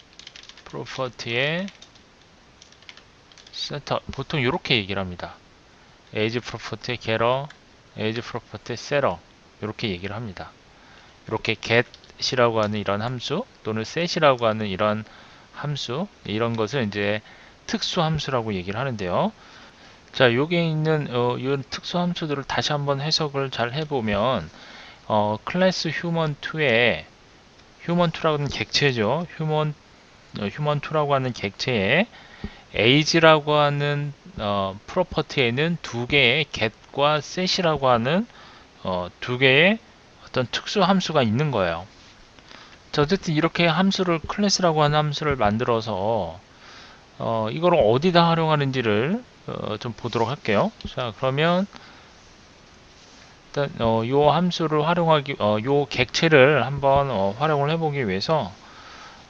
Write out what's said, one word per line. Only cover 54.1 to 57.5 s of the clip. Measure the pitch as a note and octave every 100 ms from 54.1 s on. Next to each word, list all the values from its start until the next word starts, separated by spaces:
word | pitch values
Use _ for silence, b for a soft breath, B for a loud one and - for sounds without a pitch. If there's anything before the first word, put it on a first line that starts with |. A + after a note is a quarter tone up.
| C#3 D3
함수를 | D3 F3+ - D#3+ D3+ D3+
활용하기, | F3 E3 D#3 C#3 C3+
어, | G#2 G#2+
요 | A#2 C#3+ C#3
객체를 | - B2 - E3 D3+ C3 D3 A#2
한번, | C#3 C#3 C#3 C#3
어, | A2 G2 G#2+
활용을 | D#3